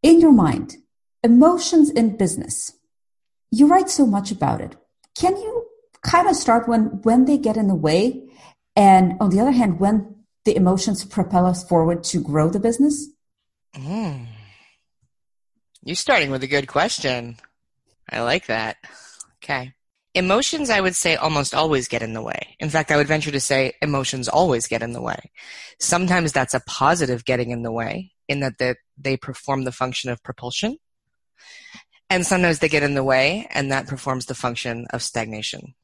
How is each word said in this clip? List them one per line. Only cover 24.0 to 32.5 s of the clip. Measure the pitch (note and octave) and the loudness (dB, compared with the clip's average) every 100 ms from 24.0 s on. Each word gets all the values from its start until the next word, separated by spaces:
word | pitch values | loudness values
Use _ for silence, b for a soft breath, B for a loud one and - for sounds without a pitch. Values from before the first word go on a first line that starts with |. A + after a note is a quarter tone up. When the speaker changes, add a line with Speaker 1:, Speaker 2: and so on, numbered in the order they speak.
| C3 C3 A#2+ | -4 -6 -4
Speaker 2:
always | D3+ F3+ A#2+ - | 0 0 0 -2
get | A2+ | -6
in | A#2 | -8
the | A#2+ | -8
way. | A#2 - - B B B B B | -8 -10 -12 B B B B B
Sometimes | - F3 F3+ F3+ D#3+ | -2 0 2 0 0
that's | C3+ B2+ | -2 -2
a | B2+ | -4
positive | - - C3+ E3+ C#3 B2 A#2 | -6 0 0 2 -2 -4 -2
getting | B2+ A#2+ | -4 -4
in | A#2+ | -6
the | A#2 | -6
way | A2+ A2+ F3 F#3+ _ - | -6 -6 -8 -12 _ -10
in | C#3 | -6
that | C3+ - | -6 -4
the, | B2+ B2 _ _ | -6 -6 _ _
they | C#3 C3 | -6 -6
perform | - B2+ - C3+ | -8 -14 -6 -6
the | B2+ | -6
function | B2 B2+ B2+ B2+ | -6 -8 -6 -8
of | A#2+ | -10
propulsion. | - - B2 - G#3+ D4+ _ _ _ _ _ _ b b b b b b _ | -12 -14 -10 -6 -6 -8 _ _ _ _ _ _ b b b b b b _
And | F#3 F3 | -2 0
sometimes | F#3 F3 | 2 2